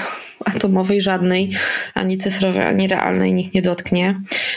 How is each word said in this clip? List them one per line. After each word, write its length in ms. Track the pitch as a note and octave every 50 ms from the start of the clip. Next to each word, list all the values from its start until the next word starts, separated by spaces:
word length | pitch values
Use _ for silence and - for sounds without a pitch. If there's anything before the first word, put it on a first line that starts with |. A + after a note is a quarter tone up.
| - - - - -
<laughs> 280 | - - - - - -
atomowej 460 | - - G3 F#3+ F#3 F#3 F#3 G3+ G3+
żadnej, 500 | F#3 G3 F#3 F3 F3+ F3+ F3+ F#3 G3 F#3+ F#3+ - - - - - - - -
ani 240 | - F#3+ F#3 F#3+
cyfrowej, 460 | F#3+ F#3+ G3+ F#3+ F#3+ G3 F#3+ F3+ F#3+ -
ani 240 | - - F#3+ F#3+
realnej 460 | F#3 F#3+ - - - F3+ F#3 F#3+ F#3 F#3
nikt 200 | F#3 F#3 F#3 -
nie 60 | F#3+
dotknie. 600 | F3+ F3+ F3 F3 - - F#3 F3+ F3+ F#3+ G3+ F#3+ G3 - F#3 - - - -